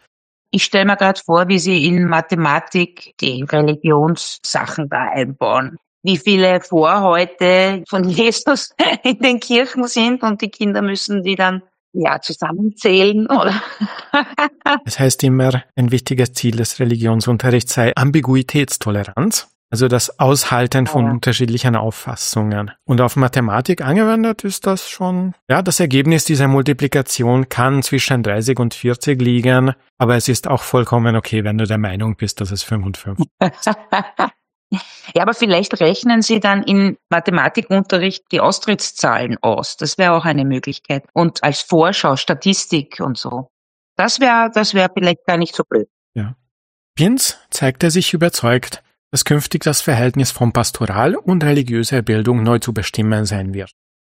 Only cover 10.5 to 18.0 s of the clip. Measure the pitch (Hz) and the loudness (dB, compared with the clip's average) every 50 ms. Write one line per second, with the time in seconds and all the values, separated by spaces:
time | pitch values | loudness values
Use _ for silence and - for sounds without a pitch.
10.5 | - - 214 202 196 208 208 196 196 190 - - 208 202 175 190 196 190 190 185 | -6 -4 -4 -2 0 0 -2 -2 -2 -4 -4 -4 -4 -2 -2 -2 0 0 0 0
11.5 | 185 185 185 _ _ _ _ _ - - 160 - 147 147 - - 160 - - 151 | -2 -4 -8 _ _ _ _ _ -6 -2 0 0 0 -2 -4 -8 -8 -6 -6 -6
12.5 | 165 185 208 214 202 - - 208 185 190 190 202 208 214 220 226 277 - 175 190 | -4 -2 -2 -2 -2 0 2 2 4 6 4 4 4 2 0 0 2 2 2 0
13.5 | 196 214 - - - - 214 - - - - - - 285 294 - 277 - 294 285 | -2 -2 -6 -10 -8 -8 -8 -8 -8 -10 -8 -4 -2 -2 -2 -2 -4 -4 -4 -4
14.5 | - _ - - 285 - - - - - 135 131 127 - - 135 131 131 131 131 | -4 _ -2 -2 -2 -2 -2 -6 -4 0 2 2 2 2 2 2 4 4 2 2
15.5 | 127 127 - - _ 135 123 117 127 120 - - 139 127 123 117 - - - 120 | 0 0 -4 -6 _ 0 0 2 2 0 -2 -2 0 0 0 0 -2 -2 -2 -2
16.5 | 113 117 113 - - - 131 120 120 113 113 113 113 113 - 123 120 107 - 127 | 0 0 -2 -4 -2 -2 0 0 0 0 2 2 2 2 2 0 0 2 2 2
17.5 | 120 123 - - - 139 117 120 - - | 2 2 2 0 0 0 2 2 2 2